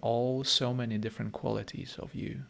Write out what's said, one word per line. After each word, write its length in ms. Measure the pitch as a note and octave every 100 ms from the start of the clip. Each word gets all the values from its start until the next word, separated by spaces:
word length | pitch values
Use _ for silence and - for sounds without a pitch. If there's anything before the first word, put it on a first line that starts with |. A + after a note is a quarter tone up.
all 420 | A2+ A#2 B2 C3
so 300 | C#3 - B2
many 240 | B2+ A#2+ G#2+
different 360 | A2 - G#2+
qualities 640 | G#2+ - A2 G#2+ - - -
of 140 | -
you. 300 | - G2+ C3 C3+